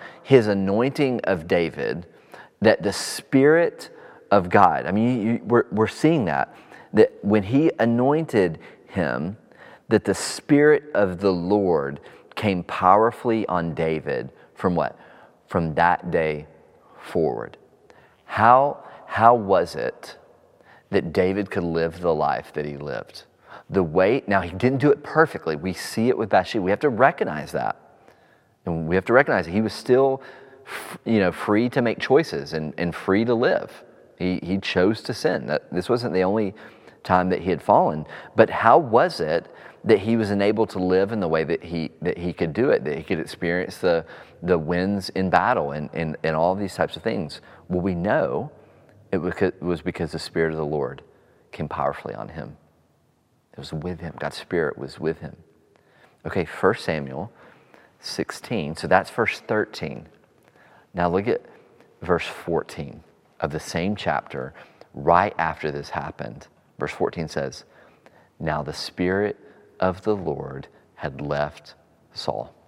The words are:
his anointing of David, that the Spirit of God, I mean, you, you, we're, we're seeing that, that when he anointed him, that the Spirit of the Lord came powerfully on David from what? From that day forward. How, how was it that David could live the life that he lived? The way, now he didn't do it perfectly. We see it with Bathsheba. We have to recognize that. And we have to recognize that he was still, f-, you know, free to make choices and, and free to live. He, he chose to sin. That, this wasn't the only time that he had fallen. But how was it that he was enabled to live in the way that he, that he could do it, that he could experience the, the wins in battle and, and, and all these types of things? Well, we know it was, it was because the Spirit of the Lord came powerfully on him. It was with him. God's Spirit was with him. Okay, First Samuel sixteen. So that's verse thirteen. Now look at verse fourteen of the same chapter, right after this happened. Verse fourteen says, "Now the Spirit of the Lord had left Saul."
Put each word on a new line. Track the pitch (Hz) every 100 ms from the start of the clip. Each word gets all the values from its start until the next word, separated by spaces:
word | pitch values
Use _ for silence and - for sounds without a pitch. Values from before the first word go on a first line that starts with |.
| - -
his | - 135 107
anointing | 101 95 101 127 135 139 120
of | - 95 82
David, | 92 82 76 57 71 - - _ - - -
that | 107 -
the | 101
Spirit | - - - - 135 139 165 170 - - - - - -
of | 101 90
God, | 104 92 71 65
I |
mean, | 98 117
you, | 127 104
you, | 117
we're, | 107 120 -
we're | 104 107
seeing | - 156 165
that, | 95 69 - - - - -
that | 104 110 -
when | 101 107
he | 98 131 160 -
anointed | 117 117 127 151 156 113 92 78 - - -
him, | - 78 62 80 107 _ - - - -
that | 110
the | -
Spirit | 95 - - - 143 147 151 -
of | - 101 87
the | 98
Lord | 90 85 104 95 80 69 71 - - -
came | - 107 92
powerfully | 85 - 90 101 113 - 123 113 -
on | 90 85
David | 76 80 80 71 65 64 - -
from | - 98
what? | 85 67 - - - - _ -
From | 92 82
that | 78 85 90 87
day | 82 78 76 73 - _ _ _ -
forward. | - - 78 57 50 - _ _ _ _ _ _
How, | - - 113 127 139 - - - -
how | - 113 123
was | 98 92 85 73
it | 60 - - - _ _ _ _ _ - -
that | 95 87
David | 78 92 98 98
could | 98
live | 87 82 82 82
the | 87
life | 78 73 64 -
that | 76 76
he | 71
lived? | 71 62 - - - _ - - -
The | 98
way, | 85 78 95 135 -
now | 98
he | 87
didn't | 95 123 135
do | 147
it | -
perfectly. | - 156 165 - -
We | 78 90
see | 87 - - 117
it | -
with | 104
Bathsheba. | 98 92 117
We | 92
have | 104
to | 151
recognize | 110 135 - 190 76 -
that. | - 53 - _ _ _ _ _ _ _ _
And | - 82 80
we | 92
have |
to | 95
recognize | 120 143 113 82
that |
he | 95
was | 110
still, | - - 127 135 135 - - - - -
f-, | - - -
you | - 113
know, | 92
free | 85 - 104 123
to | 139
make | 117 -
choices | - 135 160 73 69
and, | 78 78 -
and | 87
free | - - 98
to | 113
live. | 117 123 - 50 - - - - -
He, | 90 92
he | 85 95
chose | - - 92 113
to | -
sin. | 117 156 - -
That, | 76 -
this | 87 -
wasn't | 120 117
the | 90
only | 92 107 101 - - - - -
time | - 92 92
that | 90
he | 87
had | 82
fallen. | - 113 180 78 78 - -
But | - 113
how | - 110 143
was | 139 110 175 -
it | 80 85 - - - -
that | - 107
he | 104 117
was | 104
enabled | 101 101 110 110
to | 98
live | 90 92 101
in | 110
the | 87
way | 80
that | 78 82
he, | 85 85 80 -
that | 87 -
he | 87
could | - 85
do | 76 131
it, | -
that | - 73
he |
could | - 87
experience | - - 87 87 - -
the, | 92 82 80 - - -
the | 87 87
wins | 76 87 95 101 92
in | - 95
battle | 85 98 92 73
and, | 73 76
and, | - 80 78
and | 82
all | 78 85 98
these | 98
types | - 78 -
of |
things? | 110 113 76 - - - -
Well, | 90
we | 95
know | 87 95 143 76 69 143 - - _ _ _ _
it | 95
was, | 87 87
it | 92 -
was | 85 85
because | 92 - 85
the | 80
Spirit | - 85 82
of | 78
the | 76
Lord | 76 65 67 - _ _ _ _
came | - 78
powerfully | - 69 71 -
on | 52 52
him. | - - - _ _ _ _ _ _ _ _ _
It | -
was | -
with | 80 - 85
him. | 82 -
God's | 73 -
Spirit | - 87 78 -
was | 67 -
with | 78 80
him. | 69 - _ _ _ _ _ _ _ _ -
Okay, | 98
First | 82 - 95 110
Samuel | - 78 69 65 104 - - _ _ - _ _
sixteen. | - - - - - 113 73 80
So | -
that's | 92 90
verse | - 110 -
thirteen. | - 110 - - 78 - - _ _ _ _ _ _ _ _
Now | 90 87
look | 90 107
at | 95 - - _ _ _ _
verse | 82 85 -
fourteen | - - 82 - - 71 - - _ _ -
of | 82
the | 78
same | - 85 90 104
chapter, | - 71 - 69 65 - - - -
right | - 71 85 101 -
after | 82 80 78
this | 71 73
happened. | - 71 - 65 - - _ _ -
Verse | 73
fourteen | - - - 80
says, | - 67 - - _ - _ - _ _ -
"Now | 80 76
the | 73
Spirit | 76 - - 90 98 104 - - - _ -
of | 92 92
the | -
Lord | 104 82 69 69 67 - _ _ -
had | 76 69
left | 71 73 73 - - - _ _ _
Saul." | - - 52 - _